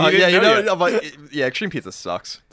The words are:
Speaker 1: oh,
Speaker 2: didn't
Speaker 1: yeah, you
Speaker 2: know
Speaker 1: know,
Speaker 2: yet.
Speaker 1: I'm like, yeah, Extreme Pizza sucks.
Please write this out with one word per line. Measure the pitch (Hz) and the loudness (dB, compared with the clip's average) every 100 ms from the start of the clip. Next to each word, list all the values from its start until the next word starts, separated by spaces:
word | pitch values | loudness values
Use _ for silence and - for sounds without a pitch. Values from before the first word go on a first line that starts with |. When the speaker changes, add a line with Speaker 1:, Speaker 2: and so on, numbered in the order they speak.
| 160 | 2
Speaker 1:
oh, | |
Speaker 2:
didn't | 190 | 4
Speaker 1:
yeah, | 180 | 4
you | 180 | 4
Speaker 2:
know | 214 | 4
Speaker 1:
know, | 220 | 2
Speaker 2:
yet. | 208 | 2
Speaker 1:
I'm | 185 | 0
like, | 175 - 151 139 147 | 0 0 -4 -12 -10
yeah, | 143 | -4
Extreme | 131 - 190 | -4 -2 -6
Pizza | - 92 | -6 -10
sucks. | - 90 87 - - _ | -12 -8 -8 -10 -18 _